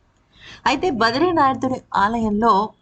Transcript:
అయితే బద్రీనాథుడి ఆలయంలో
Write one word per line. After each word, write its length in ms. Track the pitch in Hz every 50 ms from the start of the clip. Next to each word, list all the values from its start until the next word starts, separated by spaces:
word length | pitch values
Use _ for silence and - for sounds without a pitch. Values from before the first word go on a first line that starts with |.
| _ _ _ _ _ _ _ _ - - - - -
అయితే 240 | 226 262 277 349 359
బద్రీనాథుడి 920 | 277 208 226 226 233 277 330 359 339 320 277 269 262 220 269 262 262 - - _ -
ఆలయంలో 760 | - 196 214 226 233 220 214 208 208 226 233 202 190 214 214 - _